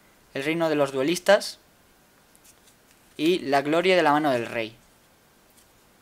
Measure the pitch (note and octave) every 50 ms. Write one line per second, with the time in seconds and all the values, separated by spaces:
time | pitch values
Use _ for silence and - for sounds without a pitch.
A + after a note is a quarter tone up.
0 | _ _ _ _ _ _ - C#3 C3+ D3+ D#3+ E3+ E3 D#3+ D3+ D3 C#3+ C3+ C3 C#3+
1 | C3+ D#3 F3 F3 - - G3+ A3 - - - - _ _ _ _ _ _ _ _
2 | _ _ _ _ _ _ _ _ _ - - _ _ _ _ _ _ _ _ _
3 | _ _ _ - D3+ E3 F#3 F3 - C3+ C#3 C#3 C#3 D3 D#3 E3+ F3 F#3 F#3 F3+
4 | D#3 D3+ C#3+ D3+ D#3 D3+ C3 A#2+ A2+ A2+ A#2 A#2 A2 G#2+ A2+ - _ _ _ _
5 | _ _ _ _ _ _ _ _ _ _ _ _ _ _ _ _ _ _ _ _